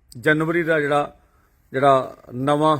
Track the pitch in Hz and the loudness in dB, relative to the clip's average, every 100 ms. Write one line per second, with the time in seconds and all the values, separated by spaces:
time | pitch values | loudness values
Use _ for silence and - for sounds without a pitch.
0 | _ 127 135 156 160 170 160 160 143 147 | _ -6 0 0 0 -2 0 -2 0 -2
1 | 147 - _ _ _ _ _ 131 139 131 | -2 -8 _ _ _ _ _ 0 2 2
2 | 123 - - 123 135 147 156 151 | 0 -10 -14 -6 -2 0 2 0